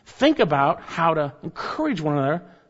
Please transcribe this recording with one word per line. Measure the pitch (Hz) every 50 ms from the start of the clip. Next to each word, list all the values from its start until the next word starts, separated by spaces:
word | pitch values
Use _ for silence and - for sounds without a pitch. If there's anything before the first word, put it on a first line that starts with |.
| _
Think | - - - 254 311 302 -
about | 220 160 147 139 139 147 165 -
how | - - - 170 165 165 160
to | 156 147 139 139 -
encourage | - 170 - - - - - - 311 311 247 156
one | 151 151 147
another | 143 135 139 156 180 - - - _ _ _